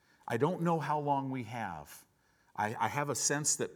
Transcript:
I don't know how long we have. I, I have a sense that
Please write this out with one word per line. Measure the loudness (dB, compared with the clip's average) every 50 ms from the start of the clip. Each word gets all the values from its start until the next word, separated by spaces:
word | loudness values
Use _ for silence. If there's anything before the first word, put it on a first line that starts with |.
| _ _ _ _ -6
I | -2 0
don't | 2 2 2 2 2
know | 2 2 2 2
how | 2 0 0 0
long | 2 2 0 0 0 -2
we | -4 -4 -6
have. | -6 -6 -6 -6 -6 -6 -8 -10 -14 -16 -20 -20 _ _ _ _ _ _ _ _ _ -2
I, | 0 0 0 2 0
I | 0 0
have | 2 0 0 0
a | 0
sense | 0 2 2 2 2 2 0 2
that | 2 0 -4 -4